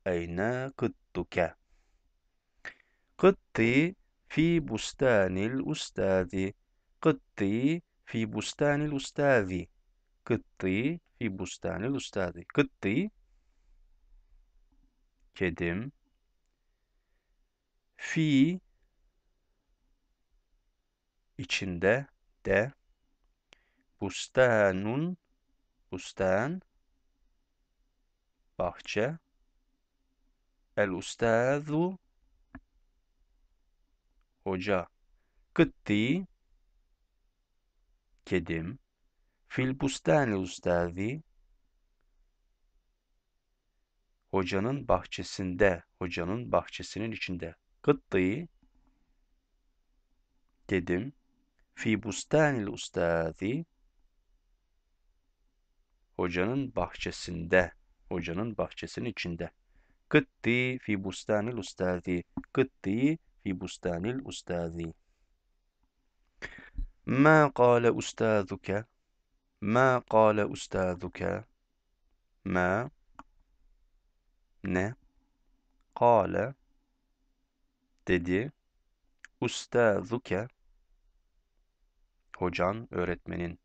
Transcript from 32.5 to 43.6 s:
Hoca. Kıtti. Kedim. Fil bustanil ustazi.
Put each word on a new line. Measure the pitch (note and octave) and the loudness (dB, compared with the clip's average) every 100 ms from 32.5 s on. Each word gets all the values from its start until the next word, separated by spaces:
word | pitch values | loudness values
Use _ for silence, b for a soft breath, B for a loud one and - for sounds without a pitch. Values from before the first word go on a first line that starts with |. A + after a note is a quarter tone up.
| - _ _ _ _ _ _ _ _ _ _ _ _ _ _ _ _ _ _ | -20 _ _ _ _ _ _ _ _ _ _ _ _ _ _ _ _ _ _
Hoca. | G2 F#2+ F#2+ F#2+ E2+ _ _ _ _ _ _ | -6 -4 0 -2 -2 _ _ _ _ _ _
Kıtti. | - D3+ - - G#2 A#2 F3 F#3+ _ _ _ _ _ _ _ _ _ _ _ _ _ _ _ _ _ _ _ | 2 2 2 0 0 2 0 -4 _ _ _ _ _ _ _ _ _ _ _ _ _ _ _ _ _ _ _
Kedim. | - F#2 E2 E2 E2+ C3 _ _ _ _ _ _ _ | -4 -4 -2 -6 -6 -12 _ _ _ _ _ _ _
Fil | - B2+ C3+ | -4 -4 -2
bustanil | C#3 - - D#3 B2+ | -4 -2 2 4 4
ustazi. | G2 F#2 - - F2 F2 F2+ G#2 D#3 - _ _ _ _ _ _ _ _ _ _ _ _ _ _ _ _ _ _ _ _ _ _ _ | 0 -2 -6 0 0 0 -4 -6 -6 -12 _ _ _ _ _ _ _ _ _ _ _ _ _ _ _ _ _ _ _ _ _ _ _